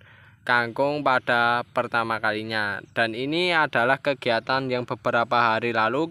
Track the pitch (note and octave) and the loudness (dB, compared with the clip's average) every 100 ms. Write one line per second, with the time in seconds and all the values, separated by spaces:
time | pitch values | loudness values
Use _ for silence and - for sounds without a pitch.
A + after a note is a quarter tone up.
0 | - - - _ - A#2+ A#2 A2+ C#3+ D3 | -20 -20 -20 _ 0 0 0 0 -2 0
1 | C#3 B2+ B2+ A#2+ A#2+ A#2+ - B2+ A#2 A#2 | 2 2 2 2 2 0 -2 -4 -2 -2
2 | A2+ A2 A2 G#2+ A2 A2 G#2 G2 - A#2+ | -2 -2 -2 -2 -4 -4 -4 -6 -6 -2
3 | A2+ A2+ C3+ E3 F3+ E3 D3 B2+ B2 C3+ | -2 -2 -4 -2 0 2 2 2 2 2
4 | C#3+ C3+ B2 A2+ B2+ C3 C3 B2 A#2+ A#2 | 0 -2 0 -2 0 -2 -2 -4 -4 -6
5 | B2 A#2 A#2 A#2+ A#2 A2+ A#2+ A2+ A2 C3+ | -2 0 2 2 2 2 0 0 0 0
6 | E3 | -4